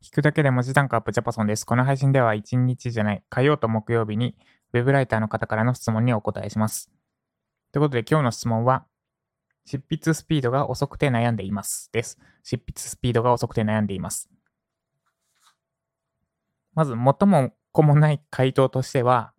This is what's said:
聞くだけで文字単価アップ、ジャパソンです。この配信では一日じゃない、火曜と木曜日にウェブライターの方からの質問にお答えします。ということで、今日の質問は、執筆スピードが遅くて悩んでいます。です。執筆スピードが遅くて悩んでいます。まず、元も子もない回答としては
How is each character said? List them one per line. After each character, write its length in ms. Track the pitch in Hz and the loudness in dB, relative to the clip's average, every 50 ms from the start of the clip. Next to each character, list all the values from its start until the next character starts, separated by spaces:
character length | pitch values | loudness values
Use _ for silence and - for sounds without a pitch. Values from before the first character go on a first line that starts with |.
| _ - | _ -4
聞 60 | _ | _
く 60 | - 143 | 2 2
だ 80 | 151 | 2
け 100 | 147 - | 2 4
で 80 | 151 139 | 2 2
文 140 | 127 123 123 | 2 2 -2
字 100 | 131 131 | 0 0
単 160 | 147 139 135 | 0 0 2
価 80 | - 113 | 0 -2
ア 40 | |
ッ 20 | - | -2
プ、 80 | - | 0
ジ 80 | 104 131 | -4 -2
ャ 40 | 110 | -2
パ 80 | - | -2
ソ 120 | 117 113 110 | -4 -2 -2
ン 20 | |
で 100 | 104 107 | -2 -2
す。 120 | 107 - - | -4 -2 -2
こ 80 | 117 | 0
の 100 | 120 127 | 0 2
配 100 | 135 139 | 0 0
信 160 | 131 139 135 | 0 2 2
で 80 | 135 135 | 4 4
は 140 | 123 113 107 | 2 2 0
一 240 | 107 104 - - 127 | -2 -4 -4 -2 0
日 340 | 127 127 123 - - 123 | 0 0 -2 -4 -6 -6
じ 80 | 117 117 | -4 -2
ゃ 40 | 104 | 0
な 100 | 104 104 | 0 -2
い、 100 | 98 _ _ | -4 _ _
火 140 | - - 131 | -2 0 2
曜 140 | 143 151 - | 2 2 2
と 100 | - 113 | 0 -2
木 260 | 113 110 107 - 117 | -2 -2 -2 0 0
曜 140 | 117 110 107 | 0 0 -2
日 100 | 107 104 | -2 -2
に 180 | 123 120 - _ _ _ _ _ _ _ - | -2 -4 -6 _ _ _ _ _ _ _ -2
ウ 60 | 120 | 0
ェ 40 | 120 | 2
ブ 80 | 131 | 2
ラ 100 | 139 139 | 2 2
イ 60 | 131 - | 2 2
タ 100 | - 110 | 0 -2
ー 20 | |
の 80 | 110 107 | 0 -2
方 160 | - 113 - | -4 -6 -4
か 100 | - - | -4 -2
ら 80 | 110 113 | 0 0
の 120 | 123 127 | 0 0
質 160 | - - - | 0 -2 -2
問 120 | 110 110 117 | 0 2 2
に 120 | 123 120 | 2 0
お 60 | 107 | 0
答 220 | - - 101 - 101 | -2 -4 -6 -6 -8
え 60 | 101 | -6
し 80 | - 110 | -2 -2
ま 100 | 110 110 | -2 -2
す。 240 | - - - _ _ _ _ _ _ _ _ _ _ _ _ _ _ _ _ _ | -2 -8 -12 _ _ _ _ _ _ _ _ _ _ _ _ _ _ _ _ _
と 60 | _ 143 | _ 0
い 20 | |
う 40 | 147 | 0
こ 60 | 151 | 0
と 40 | 135 | 0
で、 100 | 120 107 - | -2 0 0
今 120 | 156 156 | 0 2
日 20 | 143 | 2
の 80 | 120 | 0
質 160 | 110 - - 117 | -2 -2 -4 -2
問 180 | 113 113 117 | -2 0 2
は、 220 | 123 127 - - _ _ _ _ _ _ _ _ _ _ _ _ _ _ _ _ | 2 0 0 -2 _ _ _ _ _ _ _ _ _ _ _ _ _ _ _ _
執 180 | - - 139 - _ | -10 -10 -10 -8 _
筆 280 | 165 156 - 160 160 | -10 -4 -2 -2 -2
ス 100 | - - | -2 -2
ピ 140 | _ 160 151 | _ -2 0
ー 20 | |
ド 80 | 127 120 | 0 0
が 180 | 123 139 143 - | 0 0 -2 -2
遅 200 | 123 - 139 135 | -2 -4 -4 -6
く 100 | - - | -2 -2
て 120 | - 143 | -2 0
悩 200 | 123 117 117 120 | 2 2 0 0
ん 60 | 117 | -2
で 100 | 104 92 | -2 -4
い 60 | 95 | -6
ま 100 | 101 101 98 | -8 -8 -6
す。 280 | - - - - _ | -8 -10 -10 -12 _
で 100 | - 113 | -6 -6
す。 160 | 117 - - _ _ _ _ _ | -6 -6 -12 _ _ _ _ _
執 160 | _ - - - _ | _ -8 -8 -8 _
筆 160 | - - - | -12 -14 -14
ス 180 | - - - _ | -12 -14 -12 _
ピ 120 | - 123 | -4 0
ー 20 | 117 | 0
ド 80 | 117 | 2
が 120 | 113 123 120 | 2 2 2
遅 160 | 117 - 117 | 2 0 -4
く 40 | - | -2
て 80 | - | -2
悩 200 | 110 107 107 110 | -2 0 0 0
ん 40 | 107 | 0
で 80 | 101 98 | -2 -4
い 60 | 92 | -6
ま 100 | - - | -8 -8
す。 220 | - - - _ _ _ _ _ _ _ _ _ _ _ _ _ _ _ _ _ _ _ _ _ _ _ _ _ _ _ _ _ _ _ _ _ _ _ _ _ _ _ _ _ _ _ _ _ _ _ _ _ _ | -10 -10 -12 _ _ _ _ _ _ _ _ _ _ _ _ _ _ _ _ _ _ _ _ _ _ _ _ _ _ _ _ _ _ _ _ _ _ _ _ _ _ _ _ _ _ _ _ _ _ _ _ _ _
ま 120 | 156 160 | -2 -2
ず、 100 | 143 131 | -2 -2
元 320 | 113 123 135 139 _ 202 202 | 0 0 0 2 _ 4 4
も 260 | 196 151 131 120 _ _ _ _ | 4 4 2 0 _ _ _ _
子 120 | _ - 156 | _ 4 4
も 120 | 147 143 | 6 6
な 160 | 147 151 151 | 6 6 4
い 80 | 147 139 _ _ | 2 -2 _ _
回 240 | - - 131 131 127 | -2 0 0 2 4
答 120 | - 135 123 | 2 2 2
と 140 | - 131 | 2 -2
し 100 | 131 - | -6 -2
て 120 | - 139 117 | -2 0 2
は 280 | 123 127 120 107 - _ | 2 2 2 0 -4 _